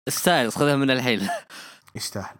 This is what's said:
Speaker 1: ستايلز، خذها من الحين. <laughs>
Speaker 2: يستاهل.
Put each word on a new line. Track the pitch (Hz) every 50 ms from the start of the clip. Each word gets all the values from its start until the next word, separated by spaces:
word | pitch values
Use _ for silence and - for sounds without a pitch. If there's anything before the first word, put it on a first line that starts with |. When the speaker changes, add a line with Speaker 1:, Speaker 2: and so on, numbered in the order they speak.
| _ -
Speaker 1:
ستايلز، | - - - 185 175 151 123 110 104
خذها | - 143 147 143
من | 139 139 135
الحين. | 131 127 123 127 113 98 101 95 - - - - - -
<laughs> | - - - - _ - -
Speaker 2:
يستاهل. | 110 - - - 104 95 - - -